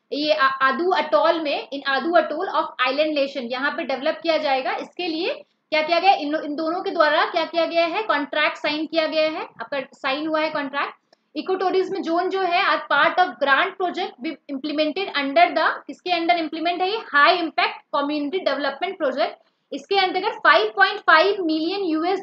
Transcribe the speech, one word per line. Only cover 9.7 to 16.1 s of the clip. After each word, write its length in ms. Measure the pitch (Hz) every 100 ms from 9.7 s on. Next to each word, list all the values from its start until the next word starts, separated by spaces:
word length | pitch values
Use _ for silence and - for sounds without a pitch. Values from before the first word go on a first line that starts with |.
| 285 262
sign 320 | - 277 277 311
हुआ 140 | 311
है 100 | 311
कॉन्ट्रैक्ट। 440 | 302 277 277 370 - _ _ _
इको 200 | 302 330 381
टूरिज्म 440 | 381 381 370 381
zone 260 | 262 339 370
जो 120 | 381
है, 200 | 370 349 381
as 200 | 302 -
part 300 | 285 320 359
of 120 | 370 233
grant 360 | 269 277 381 -
project 440 | 359 285 381 -
be 140 | 247 277 -
implemented 600 | 269 302 285 311 359 381 285
under 340 | 277 277 349
the, 140 | 294 370 - -
किसके 240 | 277 359